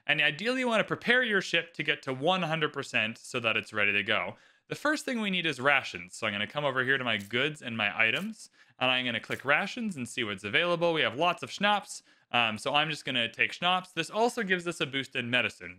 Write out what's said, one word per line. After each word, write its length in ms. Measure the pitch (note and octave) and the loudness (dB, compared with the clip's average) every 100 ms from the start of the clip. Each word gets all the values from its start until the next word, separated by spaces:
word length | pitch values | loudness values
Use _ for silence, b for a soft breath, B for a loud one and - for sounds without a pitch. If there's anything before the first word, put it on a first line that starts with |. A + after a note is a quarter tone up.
| b | b
And 160 | D3+ | 2
ideally, 380 | D3+ D3+ A3 B3+ | 2 2 -2 0
you 80 | B3 | 2
wanna 160 | A3 | 2
prepare 380 | F3 D#3+ - B3 | 2 -2 2 2
your 200 | A#3+ G3 | 4 2
ship 320 | - E3 - | 2 0 -2
to 80 | - | -4
get 200 | D3+ D3 | -2 -2
to 100 | - | -2
one 260 | C3 D3+ F#3 | -2 2 2
hundred 320 | E3 D#3+ D3+ | 2 0 -2
percent 460 | C#3+ C3 B2 A2 A2+ | -4 -2 0 0 -4
so 200 | - B2+ | -8 -2
that 180 | A#2 A2 | 0 0
it's 160 | G2+ | 0
ready 180 | G#2+ G2+ | 0 2
to 100 | G2+ | 2
go. 340 | G2+ G#2 F2 - b b b | 2 0 0 -8 b b b
The 60 | |
first 300 | C#3+ D4 D4+ | -4 -2 -2
thing 160 | - A#3+ | -2 -2
we 100 | G#3 | -2
need 140 | F#3 | 0
is 160 | E3 B2+ | -2 0
rations. 560 | C3+ C3+ A#2+ F2+ F2 - | 2 2 0 -10 -12 -6
So 100 | A2 | -4
I'm 60 | |
gonna 140 | G2+ G#2 | -2 -4
come 180 | D3 | -2
over 180 | D3 B2+ | -2 0
here 140 | B2+ C3+ | 2 2
to 80 | |
my 140 | B2+ G#2+ | 2 -2
goods 420 | G2+ A#2 D3 D3+ | 0 0 0 -2
and 160 | B2+ A2+ | -8 -2
my 160 | G2+ | 0
items, 540 | F2+ A2+ C3 G#3 G#3+ - b b b | 4 2 2 -4 -10 -16 b b b
and 120 | B2+ | 0
I'm 140 | B2+ | 0
gonna 160 | B2 A2 | 0 -4
click 240 | - A2+ | -4 -4
rations 520 | C3 D3+ G3 - A3 D#3 | 2 2 2 -4 -6 -4
and 120 | A#2 | -6
see 160 | - | -4
what's 200 | A2 G2 | -4 -2
available. 500 | G#2 C3+ F3 E3+ E3+ | 0 2 2 2 2
We 80 | D#3+ | 2
have 140 | A#2+ A#2 | 0 2
lots 260 | F3 - | 0 0
of 80 | C3 | -6
schnapps. 520 | - G3+ G3+ - - b b b | -2 2 2 -2 -14 b b b
Um, 240 | A#2+ A#2 G#2+ | 2 2 0
so 180 | C#3 | 0
I'm 140 | C#3+ D#3 | 0 0
just 160 | D3 | -2
gonna 260 | - B2+ A2+ | -2 0 0
take 220 | - A2+ | 0 0
schnapps. 400 | - F3 F#3 F#3 | 2 2 2 -2
This 160 | - D#3 | -6 -4
also 340 | G#3+ A#3+ A#3+ | 0 0 0
gives 240 | G3 F3+ E3+ | 0 0 0
us 140 | E3 | -4
a 60 | D3 | -2
boost 280 | C3+ B2+ | -2 -4
in 140 | C3 A#2 | -4 0
medicine. 480 | B2 G#2+ - F2 | 0 0 -2 -14